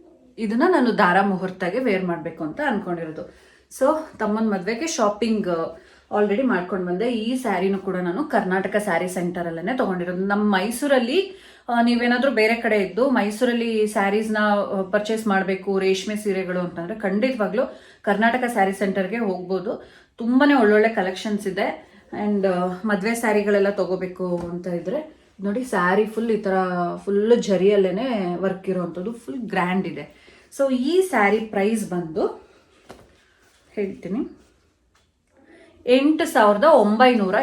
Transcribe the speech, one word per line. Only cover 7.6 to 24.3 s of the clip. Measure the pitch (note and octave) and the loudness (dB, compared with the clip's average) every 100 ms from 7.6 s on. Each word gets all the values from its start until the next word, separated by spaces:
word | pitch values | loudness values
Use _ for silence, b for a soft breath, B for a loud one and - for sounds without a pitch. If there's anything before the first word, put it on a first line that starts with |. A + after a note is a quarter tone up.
| F#3+ G3 | 0 -2
ಕೂಡ | G3 F3+ | -4 -4
ನಾನು | F3+ F#3+ | -4 -4
ಕರ್ನಾಟಕ | D4+ A3+ F#3 F#3+ G#3 G#3 | -2 -2 0 -2 -2 -2
ಸ್ಯಾರಿ | G#3 E3+ F3+ | -2 -2 -2
ಸೆಂಟರಲ್ಲೇನೆ | F3+ F3 F3 E3+ E3 F3+ C4 | -4 -6 -4 -6 -6 -4 -2
ತಗೊಂಡಿರೋದು. | G3+ F3+ F3 F3+ G3 | -2 -2 -4 -4 -2
ನಮ್ಮ | G3+ G#3 F#3+ | 0 0 0
ಮೈಸೂರಲ್ಲಿ, | G#3 A#3 C#4+ C4 A#3 E4+ G4 B B B - | -2 -4 2 2 2 0 -2 B B B -2
ಆ, | A#3+ | 2
ನೀವೇನಾದ್ರೂ | A#3+ A#3+ A#3+ B3 C#4 | 2 2 2 2 2
ಬೇರೆ | A3 A3 A3+ | 2 2 2
ಕಡೆ | A#3 G#3 | 0 0
ಇದ್ದು | F#3 F3+ C#4 | 0 0 2
ಮೈಸೂರಲ್ಲಿ | A#3+ G3+ G#3 B3 A#3 A#3 A3 G#3+ | 2 0 0 0 0 0 0 0
ಸ್ಯಾರೀಸ್ನ, | G#3+ G3 G#3 G#3+ G#3+ | 0 0 0 0 0
ಆ, | G#3 G#3 - G3+ | 2 2 0 -4
ಪರ್ಚೇಸ್ | F#3 G#3 G#3 A3 G#3+ | -2 -2 0 -2 0
ಮಾಡ್ಬೇಕು, | F#3+ F#3+ F#3+ G3 F#3+ | 0 0 -2 -2 0
ರೇಷ್ಮೆ | F#3+ F#3+ G#3+ G#3+ | 2 0 -2 -4
ಸೀರೆಗಳು | G#3 F#3+ F3+ F3+ | -2 -4 -2 -4
ಅಂತಂದ್ರೆ | F3 E3+ E3+ A3 | -4 -6 -8 -6
ಖಂಡಿತವಾಗ್ಲೂ | G3 G3+ B3+ G#3 G3 G#3 C#4+ B B B | -2 0 0 0 -2 -2 -4 B B B
ಕರ್ನಾಟಕ | - G3 A3+ B3 A#3+ | -2 2 2 2 -2
ಸ್ಯಾರಿ | A3+ G3 | 0 0
ಸೆಂಟರ್ಗೆ | F#3+ G3 F#3+ F#3 A#3 | 0 -2 -2 -2 -4
ಹೋಗ್ಬೋದು. | G#3+ F3+ F3+ F#3+ F#3+ - B B B - | -4 -4 -4 -6 -4 -8 B B B -8
ತುಂಬಾನೇ | A#3 C4 C#4+ | 0 4 6
ಒಳ್ಳೊಳ್ಳೆ | C#4 G#3 G#3+ G#3+ | 6 6 6 4
ಕಲೆಕ್ಷನ್ಸ್ | A3 F#3 F#3 A3 G3+ G3 | 2 -2 -4 -4 -4 -4
ಇದೆ. | F#3 A#3+ - B B B - G#3 | -4 -4 -6 B B B -6 -2
And, | G#3 F#3+ | 0 2
ಆ, | F3+ F#3 F3+ A3 | 0 -2 -4 -2
ಮದ್ವೆ | G3+ G#3 A#3 | 0 0 -2
ಸ್ಯಾರಿಗಳೆಲ್ಲ | A3+ G#3 G3+ G3+ G3+ | 0 2 2 4 2
ತಗೋಬೇಕು | G3+ F3 F3+ F3+ - F3+ | 2 -2 -2 -4 -6 -4